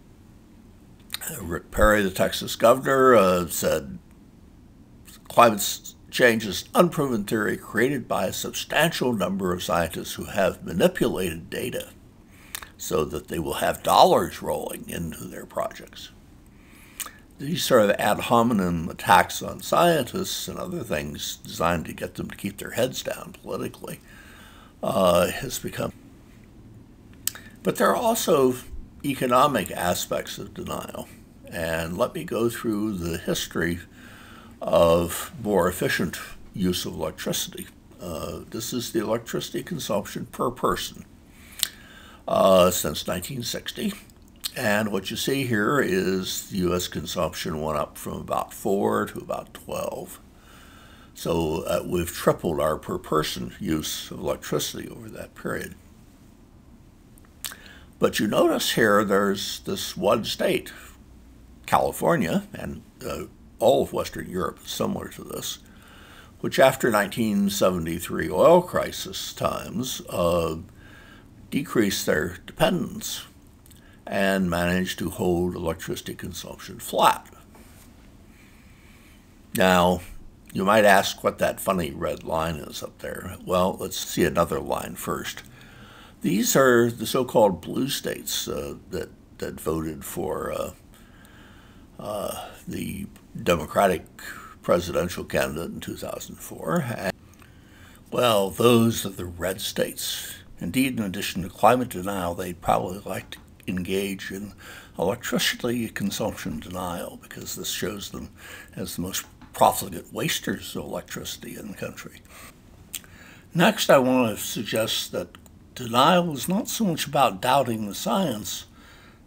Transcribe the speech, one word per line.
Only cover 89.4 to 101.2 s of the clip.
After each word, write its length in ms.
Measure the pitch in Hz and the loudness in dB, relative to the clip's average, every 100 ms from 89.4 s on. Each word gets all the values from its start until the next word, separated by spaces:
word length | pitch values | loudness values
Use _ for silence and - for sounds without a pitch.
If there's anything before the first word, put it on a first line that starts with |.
| 76 - | -10 -6
voted 460 | - 80 80 73 - | -4 -2 -4 -8 -10
for, 460 | 90 - 78 - | -6 -4 -4 -4
uh, 200 | 78 - - - - - - - - - - - - - - | -4 -6 -8 -20 -20 -20 -20 -20 -20 -20 -20 -20 -20 -20 -14
uh, 500 | 104 104 90 - - - - | -8 -6 -6 -8 -12 -16 -10
the 400 | - 92 90 - - - - | -8 -6 -8 -12 -14 -16 -6
Democratic 640 | 117 85 78 98 101 85 - - - - - - | 0 0 2 4 4 2 -4 -18 -16 -16 -18 -8
presidential 600 | - 90 87 69 87 - | 2 2 2 0 -2 -4
candidate 480 | 73 76 67 73 82 | -2 0 0 -2 -8
in 80 | - | -8
two 160 | - - | -10 -10
thousand 400 | - - - - | -10 -10 -12 -16
four. 500 | - - - 170 123 - | -16 -8 -2 -2 -2 -4
And, 180 | 95 - - - - - - - - - - | -6 -6 -12 -20 -20 -20 -20 -20 -20 -20 -6
well, 380 | 117 123 104 98 | 2 4 4 2
those 560 | 90 117 117 113 110 - | 4 6 8 6 2 -6
are 40 | |
the 160 | 95 90 | -8 -10
red 360 | 85 90 98 | -6 -6 -4
states. 720 | - - - - - - - - - - | -6 -2 -4 -4 -8 -8 -10 -16 -18 -10
Indeed, 400 | 87 123 135 117 | -4 0 0 -2
in 40 | 104 | -4
addition 360 | 95 | -4